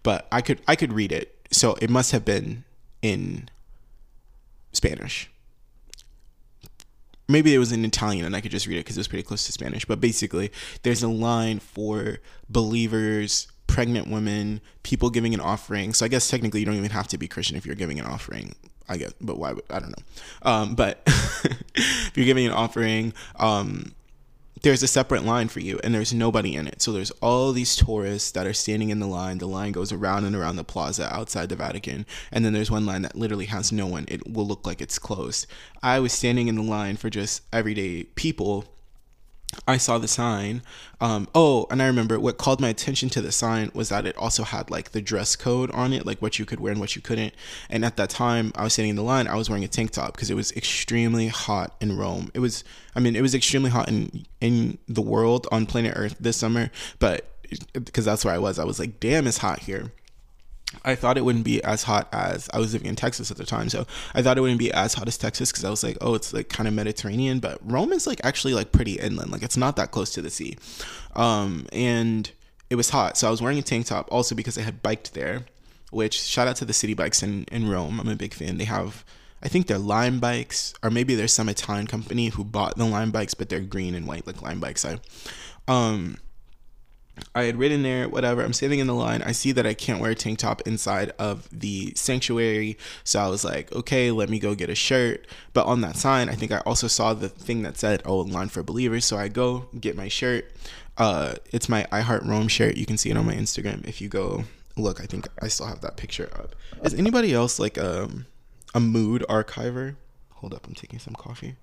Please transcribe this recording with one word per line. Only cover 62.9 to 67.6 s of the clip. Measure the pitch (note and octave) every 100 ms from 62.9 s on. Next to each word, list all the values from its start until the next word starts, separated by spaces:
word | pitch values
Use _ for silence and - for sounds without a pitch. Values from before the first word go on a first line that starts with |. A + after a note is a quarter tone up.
| G2+
Texas | B2 B2 A2+
at | -
the | F#2
time, | A2+ A2+
so | - B2 - - -
I |
thought | B2+ C3
it |
wouldn't | B2+ A#2+
be | A#2+
as | - G#2 -
hot | A#2
as | -
Texas | A2+ - B2+
'cause | -
I | G2
was | G#2
like, | A2+ G#2
"Oh, | A#2 A2
it's, | -
like, | A2 A2
kinda | - A2
Mediterranean," | G#2 G#2 G#2+ G#2 A2 C3 C3
but | G2+ -